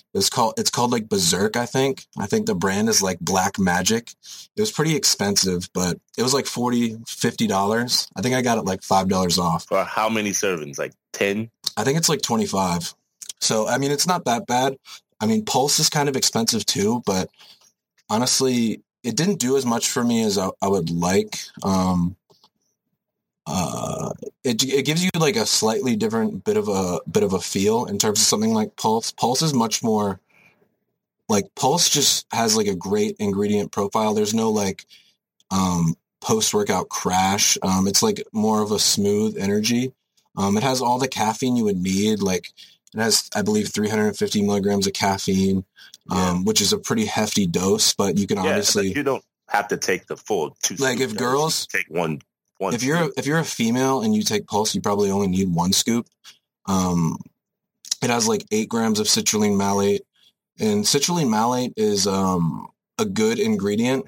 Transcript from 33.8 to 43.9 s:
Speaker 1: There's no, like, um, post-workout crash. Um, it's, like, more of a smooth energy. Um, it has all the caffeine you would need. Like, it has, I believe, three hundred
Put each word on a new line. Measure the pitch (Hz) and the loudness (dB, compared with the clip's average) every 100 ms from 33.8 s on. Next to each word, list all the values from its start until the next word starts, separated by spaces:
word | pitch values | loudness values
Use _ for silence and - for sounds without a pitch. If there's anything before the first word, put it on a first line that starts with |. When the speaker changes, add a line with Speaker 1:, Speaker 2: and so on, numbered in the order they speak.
| 202 220 214 | -2 0 0
Speaker 1:
There's | 107 107 | 0 0
no, | 113 220 | 0 0
like, | 107 101 - - - _ _ _ _ _ | 0 -2 -4 -12 -20 _ _ _ _ _
um, | 92 92 87 82 82 _ _ | 0 0 2 0 -2 _ _
post-workout | - 110 - 104 104 95 - | -2 0 2 0 0 -2 -4
crash. | - 95 92 95 101 - - | -6 0 2 4 4 2 2
Um, | 98 95 98 | 0 2 2
it's, | 98 | 2
like, | 110 101 - | 2 0 -4
more | 107 107 107 | 0 2 2
of | 107 | 2
a | 104 | 0
smooth | - - 101 104 110 - | 2 2 2 2 0 0
energy. | 98 104 110 120 127 - _ _ _ | 0 0 2 0 -2 -8 _ _ _
Um, | - 101 208 | -4 0 2
it | |
has | 131 127 | 2 0
all | 120 123 | 0 0
the | 131 | 0
caffeine | - 110 107 127 123 | 0 -2 0 0 2
you | |
would | 107 92 | 2 0
need. | 95 95 107 104 | 0 2 2 2
Like, | 98 90 - - - _ _ | 0 0 -4 -16 -20 _ _
it | 110 | -2
has, | 110 107 - 208 | 0 0 -2 -2
I | |
believe, | - 107 104 | 0 0 0
three | - | -2
hundred | 208 | 0